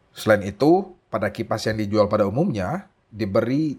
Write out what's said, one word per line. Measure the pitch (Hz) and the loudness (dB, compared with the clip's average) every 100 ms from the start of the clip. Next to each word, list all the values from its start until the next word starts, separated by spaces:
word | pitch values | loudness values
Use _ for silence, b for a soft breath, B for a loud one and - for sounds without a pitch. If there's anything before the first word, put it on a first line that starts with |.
| _ - | _ -4
Selain | 107 104 | 2 2
itu, | 95 98 143 185 196 - _ | 2 0 4 4 2 -12 _
pada | 110 101 | -6 -4
kipas | 101 113 113 - | -6 -6 -4 -2
yang | 107 | -4
dijual | 101 107 101 | 0 2 2
pada | 107 | 2
umumnya, | 101 113 190 110 92 175 - _ _ | 0 0 -2 -2 -4 -6 -10 _ _
diberi | 107 104 107 113 139 156 | -8 -2 0 0 0 -2